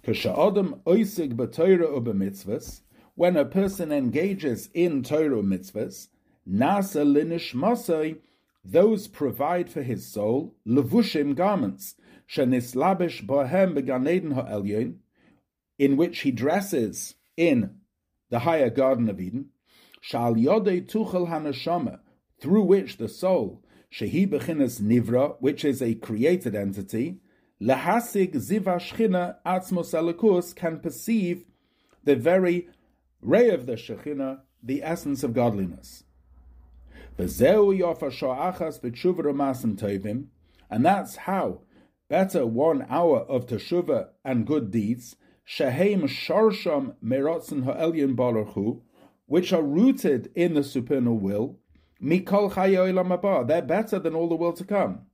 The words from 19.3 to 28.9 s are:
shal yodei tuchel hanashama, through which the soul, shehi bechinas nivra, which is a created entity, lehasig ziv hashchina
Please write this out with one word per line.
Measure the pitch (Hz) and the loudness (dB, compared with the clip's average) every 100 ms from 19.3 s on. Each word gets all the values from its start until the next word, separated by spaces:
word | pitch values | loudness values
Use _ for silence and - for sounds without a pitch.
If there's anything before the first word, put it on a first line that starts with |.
| 120 143 _ _ _ _ _ | -8 -10 _ _ _ _ _
shal | - 123 120 113 | -8 -2 0 2
yodei | 131 214 202 180 - | 4 2 2 -2 -2
tuchel | 214 208 180 175 | -4 -2 -2 -2
hanashama, | 160 151 127 165 170 123 - _ _ _ _ | -4 -6 -6 -4 -2 -4 -8 _ _ _ _
through | 135 208 | 2 2
which | 180 196 135 - | 6 4 2 -8
the | 110 | -10
soul, | - 185 180 98 - _ _ _ | -4 0 0 -2 -8 _ _ _
shehi | - 107 160 196 | -8 -4 0 0
bechinas | 143 - 156 127 120 | 0 -4 -2 -2 0
nivra, | 104 120 113 123 147 - | 2 2 2 2 0 0
which | 131 139 | -2 0
is | 151 127 | -2 0
a | 120 113 | -2 -4
created | - 107 139 185 127 104 | -4 0 2 2 -2 -4
entity, | 101 98 95 110 151 185 _ _ _ _ | -4 -6 -6 -4 -6 -8 _ _ _ _
lehasig | 107 131 165 226 - 202 185 147 | 0 0 2 0 0 0 0 -2
ziv | - 208 | -2 -2
hashchina | 190 175 - | 0 -2 -4